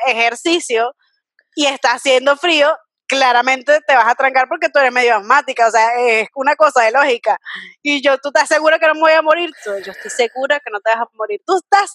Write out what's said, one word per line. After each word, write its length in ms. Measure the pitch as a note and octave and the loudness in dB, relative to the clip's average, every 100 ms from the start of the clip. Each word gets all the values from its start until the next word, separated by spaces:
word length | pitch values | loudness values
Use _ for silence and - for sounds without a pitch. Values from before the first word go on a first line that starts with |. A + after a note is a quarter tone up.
| B3 | -2
ejercicio 880 | A3+ A#3 A#3+ E4+ E4+ - A3+ A#3+ - _ _ _ _ _ - | 0 -2 -2 -2 -2 -2 -2 -2 -6 _ _ _ _ _ -4
y 100 | C#4+ | -4
está 280 | C4+ B3 | -2 -2
haciendo 420 | A#3+ C#4 B3+ C4 C#4 | -2 0 2 2 0
frío, 360 | F4 D#4 C#4+ D#4 _ _ - | 0 2 2 0 _ _ -6
claramente 720 | C4+ C4 A#3+ B3 C4 B3 D4+ - | 0 2 2 0 -2 2 0 4
te 80 | C4 | 2
vas 100 | A3 | 2
a 80 | |
trancar 340 | B3 C4+ C4 B3+ | 2 0 0 -2
porque 200 | E4 D#4+ | -2 -2
tú 100 | C#4+ | 0
eres 120 | C4 | 0
medio 240 | B3 A#3+ A3 | 2 0 0
asmática, 500 | G3+ C4+ C#4 B3 A3+ | 2 0 0 0 0
o 40 | |
sea, 260 | A3+ A3+ B3 | 2 0 0
es 300 | B3 A3 G3+ C#4 | 0 0 -2 -4
una 180 | C4+ D4 | -2 2
cosa 260 | D4+ B3+ | 2 2
de 100 | A3+ | 2
lógica". 480 | B3+ D4 A#3+ G#3+ F#3 - F#3 F#3+ _ | 2 0 0 -2 -4 -6 -16 -18 _
Y 180 | D4 C#4+ | -4 -2
yo, 160 | C#4 C4+ | 0 0
"¿Tú 100 | C#4+ | -2
estás 180 | D#4 C#4+ | -2 0
segura 300 | D4+ D#4 D#4+ | 0 0 0
que 80 | D#4+ | 0
no 80 | |
me 60 | D#4 | 2
voy 120 | D#4+ | 2
a 100 | D#4+ | 2
morir?". 280 | D#4 E4 F4 - G#3+ | 2 0 -2 -10 -12
"Yo, 60 | G3 | -10
yo 60 | F#3+ | -12
estoy 180 | F#3 G#3 | -16 -12
segura 500 | - A#3 B3+ C4+ D4 | -4 -4 -4 -4 -4
que 100 | - | -4
no 80 | G#3 | -8
te 100 | A3 | -4
vas 100 | A3+ | -4
a 80 | A#3 | -4
morir". 260 | A3 G#3+ G#3 - | -8 -8 -8 -2
"¿Tú 100 | F#4 | -4
estás 340 | - G4+ G4+ | 0 0 0